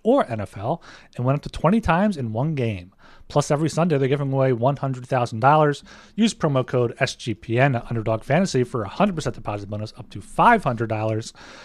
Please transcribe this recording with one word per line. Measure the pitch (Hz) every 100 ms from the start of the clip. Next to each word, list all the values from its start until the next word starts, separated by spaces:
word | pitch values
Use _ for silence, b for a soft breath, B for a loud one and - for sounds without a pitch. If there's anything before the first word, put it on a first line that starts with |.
or | 214 277 -
N | 110
F | 98 -
L | 113 170 B B B -
and | 123
win | 143
up |
to | -
twenty | - 156 220
times | 196 165 208 160
in | 117
one | 110 156 143
game. | 113 92 90 _ b b b
Plus, | 147 -
every | 147 156
Sunday, | 156 175 139
they're | 131
giving | 143 139
away | 135 131
one | 117 131 135
hundred | 135 127 123
thousand | 131 120 110
dollars. | 131 156 147 139 - B B -
Use | 220
promo | - 160 135 123
code | 123 120 -
S | 135 -
G | 120
P | 104 - 117
N | 139 120
at | -
Underdog | 117 110 113
Fantasy | - 156 196 127
for | 123 123
a | 98
hundred | - 202 160
percent | 135 113
deposit | 110 104 101
bonus | 107 107 -
up | -
to | 104
five | - - 196 226
hundred | - 113 110
dollars. | 107 110 110 - - B B